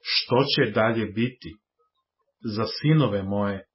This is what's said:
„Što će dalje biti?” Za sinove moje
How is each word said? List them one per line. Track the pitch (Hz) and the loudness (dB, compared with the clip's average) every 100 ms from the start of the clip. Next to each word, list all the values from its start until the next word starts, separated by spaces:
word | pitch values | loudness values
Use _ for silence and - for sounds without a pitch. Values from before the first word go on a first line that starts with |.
„Što | - - - 120 | -4 -4 0 2
će | 139 - 127 | 2 2 0
dalje | 110 110 113 104 | 2 2 0 -2
biti?” | 101 123 131 - - _ _ _ _ _ _ _ _ 113 107 | -2 -4 -4 -18 -18 _ _ _ _ _ _ _ _ -8 -4
Za | 107 | -4
sinove | - 147 156 127 101 | -2 2 4 4 0
moje | 95 101 101 98 - | -2 -2 -2 -4 -10